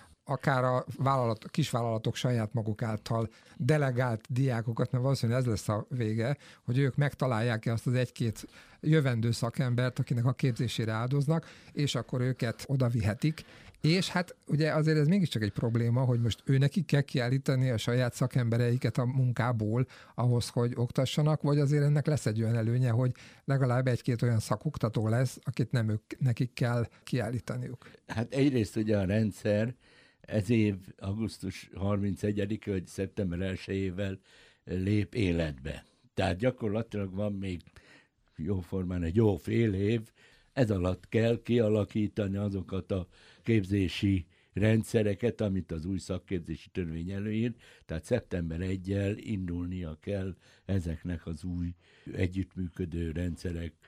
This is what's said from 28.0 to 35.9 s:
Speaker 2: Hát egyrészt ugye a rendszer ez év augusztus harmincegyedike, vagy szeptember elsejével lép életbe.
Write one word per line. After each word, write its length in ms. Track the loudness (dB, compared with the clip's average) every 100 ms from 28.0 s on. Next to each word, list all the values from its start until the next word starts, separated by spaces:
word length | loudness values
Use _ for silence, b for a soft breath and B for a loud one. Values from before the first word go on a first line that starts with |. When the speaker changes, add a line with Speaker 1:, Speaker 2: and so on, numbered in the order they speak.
| -10
Speaker 2:
Hát 260 | -6 -2
egyrészt 420 | 2 2 4 0 0
ugye 220 | 0 2
a 80 | 2
rendszer 720 | 2 2 0 0 0 0 -4 b b b b
ez 280 | -4 -2 2
év 260 | 4 4 0 -8 -10
augusztus 720 | -6 -4 -4 -6 -10 -10 -12 -6
harmincegyedike, 960 | -2 0 -2 -2 -2 0 -2 -4 -4
vagy 160 | -4 -4
szeptember 520 | -6 -6 -4 -4 -2
elsejével 800 | -4 -4 -4 -4 -4 -4 -6 -6 b b b b
lép 520 | -6 -2 2 2 0 0
életbe. 720 | 2 2 0 -4 -8 -10 -14